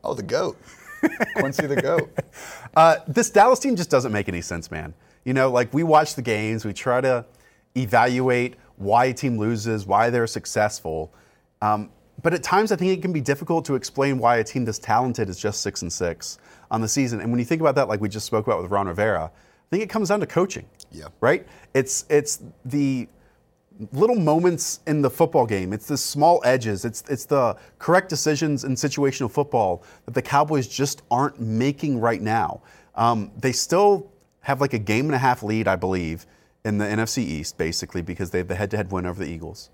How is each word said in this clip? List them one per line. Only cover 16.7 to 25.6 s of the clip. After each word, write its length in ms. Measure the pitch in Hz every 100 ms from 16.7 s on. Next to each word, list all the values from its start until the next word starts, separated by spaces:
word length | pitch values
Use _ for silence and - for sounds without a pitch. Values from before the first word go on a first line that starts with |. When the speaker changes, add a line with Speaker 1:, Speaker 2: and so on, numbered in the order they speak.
| 113
Speaker 2:
the 60 | 110
season. 340 | 143 131 113
And 100 | 104
when 80 | 120
you 60 | 123
think 160 | 165
about 140 | 156 135
that, 120 | 120
like 140 | 104
we 80 | 104
just 160 | 107 -
spoke 220 | 110 107
about 140 | 101
with 100 | 90
Ron 160 | 101 98
Rivera, 380 | 87 107 90 80
I 440 | _ _ _ _
think 140 | 180
it 60 | 214
comes 200 | 226 185
down 100 | 208
to 80 | 180
coaching. 380 | - 190 - - _ -
Speaker 1:
Yeah. 160 | 80 73 _
Speaker 2:
Right? 260 | 117 175 - - -
It's, 320 | 135 131 - -
it's 320 | 147 147 - - - 127
the 420 | 143 139 131 117 _ _ _ _ _ _ - 107
little 220 | 135 214 240
moments 680 | 156 160 180 165 - - -
in 160 | 151
the 80 | 139
football 360 | - 165 156 113
game. 280 | 101